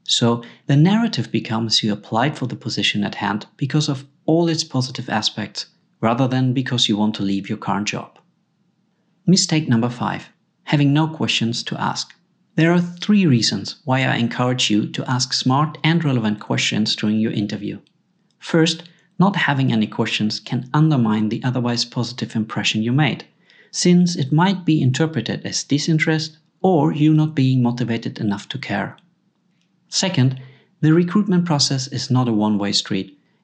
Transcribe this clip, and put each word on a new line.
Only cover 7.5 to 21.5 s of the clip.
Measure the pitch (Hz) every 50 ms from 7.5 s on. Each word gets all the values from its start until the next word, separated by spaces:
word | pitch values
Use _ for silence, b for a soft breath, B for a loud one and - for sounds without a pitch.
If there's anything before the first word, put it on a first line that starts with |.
your | 107 -
current | - 104 98 101 104
job. | - - - - - _ _ _ _ _ _ _ _ _ _ _ _ _ _ _ _ _ _ _ _ _ _ _
Mistake | 165 185 196 - - 160 156 - 135
number | 120 113 120 120
five, | 123 - - 95 95 95 - - _ _ _ _ _ _ _
having | - 156 147 143 139 143
no | 156 160
questions | 156 160 - 117 110 - - 113 113 120 - -
to | - - -
ask. | 104 95 - - - - - _ _ _ _ _ _ _ _
There | 156 160 170
are | 175 180
three | 175 175 - - - - 208 196 185
reasons | 151 123 113 107 - 110 101 101 - - - _
why | 135 131 131 131
I | 127 113
encourage | 110 117 117 - - 127 127 127 127 - -
you | 156 151 120
to | 131 - - - -
ask | 131 123 127 - -
smart | - - 127 131 139 156 151 - - -
and | 156 165 165
relevant | 160 143 131 120 110 107 104 104
questions | - - 123 127 - - 113 104 107 107 -
during | - 110 107 107 110
your | 110 107
interview. | - 107 101 101 107 98 104 101 101 - - _ _ _ _ _ _ _ _ _ _ _
First, | - - - 165 160 170 - - B B B B B B B -
not | 175 202 -
having | - - 143 143 135 135 127
any | 117 110 107
questions | - - - 113 - - - 107 107 - -
can | - - 127 120 127 -
undermine | - 151 156 156 151 127 113 107 107 110 107 104
the | 117 117 131
otherwise | 131